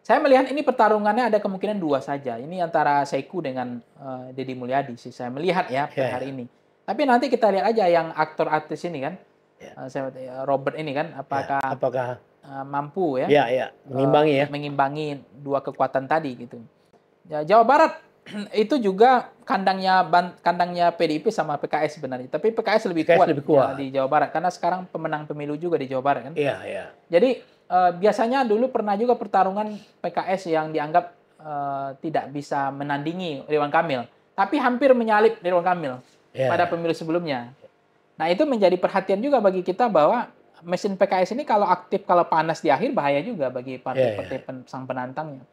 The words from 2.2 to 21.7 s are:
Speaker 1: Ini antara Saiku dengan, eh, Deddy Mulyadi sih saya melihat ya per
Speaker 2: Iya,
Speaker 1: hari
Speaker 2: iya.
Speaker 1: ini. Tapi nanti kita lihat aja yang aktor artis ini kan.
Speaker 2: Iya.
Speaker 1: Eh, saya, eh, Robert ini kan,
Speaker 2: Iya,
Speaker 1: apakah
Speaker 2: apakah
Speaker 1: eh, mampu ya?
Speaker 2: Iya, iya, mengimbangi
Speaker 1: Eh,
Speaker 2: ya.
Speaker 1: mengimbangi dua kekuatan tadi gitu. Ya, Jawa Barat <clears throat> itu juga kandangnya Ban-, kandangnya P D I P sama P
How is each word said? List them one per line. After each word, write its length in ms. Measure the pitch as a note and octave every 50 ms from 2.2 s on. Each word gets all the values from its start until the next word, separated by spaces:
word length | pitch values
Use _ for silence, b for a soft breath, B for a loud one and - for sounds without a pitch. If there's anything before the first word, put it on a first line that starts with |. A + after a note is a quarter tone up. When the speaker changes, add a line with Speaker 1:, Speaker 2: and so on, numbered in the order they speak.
| B2+ B2+ A#2 A2+
Speaker 1:
Ini 240 | B2 D3+ F3 F#3 F3
antara 400 | E3 E3 D#3+ D3+ D3 C#3+ C#3+ C#3
Saiku 400 | C3+ - C#3 C3+ - - F3+ D#3
dengan, 320 | C#3 C3 C3 B2 B2 B2 A#2+
eh, 540 | A#2 _ _ - C#3+ C3+ C3 B2+ B2+ B2+ B2+
Deddy 240 | C3 C3 B2+ C3
Mulyadi 400 | B2+ B2 A#2+ C3 C#3 C#3 B2+ A#2+
sih 160 | A#2+ - B2+ A#2+
saya 160 | - B2+ B2
melihat 400 | B2 C#3 D#3+ F#3 E3+ F#3 F3+ -
ya 160 | B2+ C3 C#3+
per 240 | D3 - - C3+ B2
Speaker 2:
Iya, 40 | A#2
Speaker 1:
hari 100 | B2+ C3 C3+
Speaker 2:
iya. 60 | C3+
Speaker 1:
ini. 100 | C3 A#2+ B2 _ _ _ _ _ _ _
Tapi 200 | - G3+ A3+ D4+
nanti 240 | C#4 A#3+ A#3+ C4 C#4
kita 240 | B3 A3+ - G#3 F#3+
lihat 240 | F#3+ F3+ G#3 A#3
aja 80 | A3 G3+
yang 220 | F3 E3+ E3+ D#3+ D#3+ D#3+
aktor 340 | D#3 D#3 D#3 - - D#3+ D#3+
artis 320 | D3+ D#3 D3+ - D#3+ D3 - F3
ini 100 | E3+ C#3+
kan. 160 | C3 C#3+ F3+ F#3 - _ _ _ _ _ _ _ -
Speaker 2:
Iya. 100 | - - -
Speaker 1:
Eh, 100 | C3+ C3
saya, 220 | - C#3 C3+ C3+ B2+
eh, 300 | B2+ C3 B2+ B2+ C3 C3+
Robert 320 | C#3 C#3 C3 C#3 C#3+ -
ini 160 | D3+ D#3 D3+
kan, 240 | C3+ C#3 D#3 E3 C3+
Speaker 2:
Iya, 80 | C3+ C#3
Speaker 1:
apakah 400 | _ D3 C#3 C3+ - C#3 C#3 C3+
Speaker 2:
apakah 440 | C3+ C#3 C3 - C3 A#2+ C3 B2+ B2 B2 A#2+
Speaker 1:
eh, 460 | _ _ _ _ _ C#3+ C#3 C3+ C3+
mampu 560 | C#3 C#3+ C#3+ D3 D3 - G3 F#3+ D#3+ C3+ B2+ C#3+
ya? 80 | D3
Speaker 2:
Iya, 140 | C#3+ C#3+ C3 A#2
iya, 180 | B2+ B2+ A#2 - - _ _
mengimbangi 460 | C#3 B2+ B2+ C3+ C#3+ - D3 D3+ D#3 C#3+
Speaker 1:
Eh, 40 | C3+ C#3+
Speaker 2:
ya. 40 | C#3+
Speaker 1:
mengimbangi 560 | C#3+ C#3+ D3 D3 C#3+ C#3 C#3 C#3 C#3+ D3+ D#3 D3+ C#3+ C#3 A#2+ _ _ C3
dua 240 | C#3+ C#3 C#3 C3+ -
kekuatan 480 | - C3+ - C#3 C3 - C#3 C3+ C3
tadi 240 | D3+ D#3+ D#3+ C#3 B2+
gitu. 240 | B2 A#2+ B2 - A#2+ A#2 - _ _ _ _ _ _ _ _ _ _ _ -
Ya, 160 | D3+ D3+ D3+
Jawa 160 | D#3 G3 A3+ A3+
Barat 400 | A3+ C4+ D4+ D#4+ D4 - - - _ _ _ _
<clears throat> 320 | - - G#3 G3+ - - G3+
itu 240 | G#3+ G#3+ D4+ D4 A3+
juga 480 | G3 F#3+ F#3+ A3+ B3+ C4 A#3+ - - - _ -
kandangnya 560 | - B3+ G3 F#3+ G3 F#3+ F#3+ F#3+ F#3+ F#3 F#3 F3+
Ban-, 320 | D#3+ E3 F3 F3+ F3+ - - _
kandangnya 480 | F3 F3 F3 F3 F3+ F3+ F3 F3 F3
P 160 | E3+ E3+ E3+
D 60 | D#3+ D#3
I 60 | D3+ -
P 80 | D#3
sama 240 | - - D#3 D#3 D3 C#3+ -
P 80 | D3